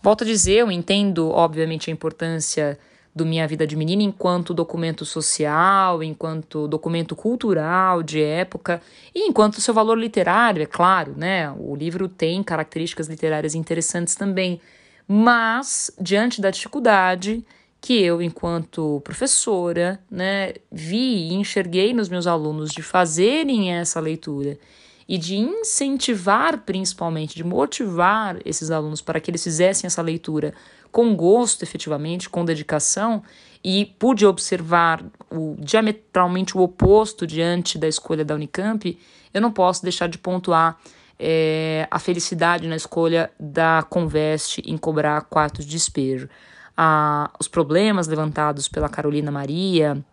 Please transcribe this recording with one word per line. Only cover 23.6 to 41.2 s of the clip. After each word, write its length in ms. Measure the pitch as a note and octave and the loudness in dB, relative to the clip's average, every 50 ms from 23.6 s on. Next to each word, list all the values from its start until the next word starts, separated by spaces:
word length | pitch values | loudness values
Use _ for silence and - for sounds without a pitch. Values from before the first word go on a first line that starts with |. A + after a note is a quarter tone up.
| G3 F3+ F3 | 0 0 0
essa 280 | E3+ E3+ E3 - E3 | -2 -2 -4 -4 -4
leitura 580 | D#3+ D#3 D#3+ D#3+ - D#3+ D3 C#3 C#3 C#3+ C#3+ C#3+ _ _ _ _ - - _ _ _ | -4 -4 -6 -6 -8 -8 -6 -6 -6 -6 -6 -10 _ _ _ _ -20 -20 _ _ _
e 100 | - - | -6 -4
de 200 | F#3 D#3+ E3+ F#3+ | -4 -4 -2 -2
incentivar, 1300 | G3 A3 C4+ F#4+ A4+ A4 G#4+ - - C#4+ C#4 C4+ C4 - - A#3 G3+ F3 G3 G3 A3+ C#4+ E4 D#4+ A3+ - | -2 -2 -2 -2 -4 -4 -2 -2 -2 -2 -2 -2 -2 -2 -2 -2 -2 2 2 2 4 2 0 -2 -2 -4
principalmente, 720 | - F#3 F#3+ F#3+ F#3 - - E3+ E3+ E3 D#3 D#3 D3+ - | -6 -4 -4 -4 -4 -4 -4 -4 -4 -4 -4 -6 -8 -8
de 80 | E3 E3 | -8 -6
motivar 920 | E3+ F3+ A#3 C#4 D4 - - B3+ G3+ F3 E3+ F3 F#3 G#3 A3 A3 G3 F3 - - | -2 0 0 0 0 0 -4 -4 -4 0 2 2 2 2 2 -2 -4 -6 -8 -8
esses 280 | - D#3+ - D#3+ D#3 E3 | -6 -6 -6 -4 -4 -4
alunos 280 | D#3 D3+ D3+ D3+ D#3 - | -2 -2 -4 -8 -8 -8
para 180 | - D#3+ D#3+ | -4 -6 -4
que 100 | D#3+ - | -4 -4
eles 140 | E3+ E3 - | -6 -6 -4
fizessem 420 | F3 D#3+ D#3 F3 F#3 F#3 - - | -4 0 2 2 2 2 0 -4
essa 160 | F3+ E3+ - E3 | -4 -4 -4 -2
leitura 500 | E3 D#3+ E3 - - D#3+ D3+ D3 D3+ - - - - - _ _ _ | -4 -4 -6 -6 -4 -4 -2 -4 -4 -8 -12 -20 -20 -20 _ _ _
com 240 | - - A#3 A#3 G#3+ | 2 4 4 4 4
gosto, 480 | E3+ E3 F3 G3+ A#3+ B3 A#3 - - F3+ | 4 6 6 6 6 4 2 -2 -4 -6
efetivamente, 680 | E3 - E3 - D#3 D3+ C#3+ D3 D#3+ E3+ F3+ F3+ - | -10 -8 -10 -6 -6 -4 -4 -4 -6 -6 -6 -8 -6
com 160 | - F3+ E3+ | -4 -2 -2
dedicação, 800 | E3+ E3 D3+ D3+ - D#3+ D3+ - - - F#3+ G#3 A3+ A3+ G#3 G#3+ - - - - - - _ _ | -2 -2 -4 -4 -4 -2 -2 0 0 -2 0 -2 -2 -2 -4 -6 -10 -20 -20 -20 -20 -20 _ _
e 220 | F#3 F#3 G3 G#3 | -2 0 0 0
pude 420 | G3+ _ _ - B3 C4 G3+ G#3+ | -2 _ _ 2 2 4 6 6
observar 800 | G3+ F#3 - - - F#3+ F3+ E3 D#3+ F3 E3+ E3+ E3 D#3+ D#3+ E3+ F#3 _ _ - _ | 6 6 4 -2 -4 -4 -4 -2 2 4 4 4 4 2 0 -4 -14 _ _ -18 _
o, 240 | - E3 D#3+ D#3 D3+ | -8 -6 -6 -6 -6
diametralmente 1000 | - D3+ C#3+ - A3 A3 G#3+ G#3+ G#3+ _ _ _ F#3 F3+ F3+ F3+ F#3 F#3+ - - | -8 -6 2 2 2 4 2 -2 -4 _ _ _ 2 2 2 2 -2 -2 -2 2
o 60 | F#3+ F3+ | 2 2
oposto 640 | F3+ F3+ _ - F#3 G3+ G#3+ A3 G#3+ - - G3 | 2 4 _ 6 8 8 8 6 4 -2 -8 -8
diante 540 | D#3+ D#3 D#3+ E3 E3+ F3 F3 F3 - - E3 | -6 -2 0 0 2 0 0 -2 -4 -4 -2
da 80 | D#3 | -2
escolha 380 | D#3 D#3 - - - E3 D#3 D#3 | -2 -2 -2 -4 -4 -2 -2 -2
da 100 | D3 D3+ | -2 -2
Unicamp, 640 | D3+ D3+ C#3+ _ - F#3 G#3+ A3+ G#3+ - F#3 - - _ _ _ - _ _ _ | -4 -4 -6 _ -4 -2 -2 -2 -2 -4 -4 -6 -6 _ _ _ -20 _ _ _
eu 80 | G3 | 0
não 120 | A3 A#3+ G#3+ | 0 0 2
posso 300 | G3+ F#3 F3+ F#3 - - | 4 4 4 4 0 -2
deixar 240 | F3+ F3 - F3 E3+ | -4 -2 -2 -2 -4
de 100 | E3 - | -4 -6
pontuar, 580 | _ F3+ F#3 F#3 F3+ F3+ F3 D#3+ E3 E3 D#3+ _ _ - - - - _ _ _ | _ -4 -4 -2 0 2 2 4 4 2 0 _ _ -20 -20 -20 -20 _ _ _